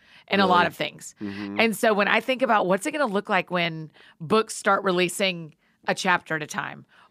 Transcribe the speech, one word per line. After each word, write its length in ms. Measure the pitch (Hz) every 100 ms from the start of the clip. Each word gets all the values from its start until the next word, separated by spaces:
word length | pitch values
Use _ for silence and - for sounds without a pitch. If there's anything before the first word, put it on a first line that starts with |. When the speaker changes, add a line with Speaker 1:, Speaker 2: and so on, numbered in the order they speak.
| _ - -
Speaker 1:
in 100 | 196
a 60 | 190
lot 120 | 175
Speaker 2:
Really? 80 | 170
Speaker 1:
of 100 | -
things. 380 | 143 143 - -
Speaker 2:
Mm-hmm. 360 | 147 101 202 202
Speaker 1:
And 160 | 226 196
so 180 | 233
when 120 | 202 196
I 120 | 208
think 220 | 233 254
about 240 | 233 208 185
what's 180 | 190 302
it 40 |
gonna 160 | 302 262
look 220 | 196 202
like 200 | 190 175
when 400 | 180 170 160 156 _ - -
books 340 | 151 220 220 -
start 280 | 214 196
releasing 680 | 196 180 175 - 190 175 156 - _ _ -
a 80 |
chapter 420 | 185 190 175 - 160
at 60 |
a 40 | 147
time 380 | - 139 139 135 _ _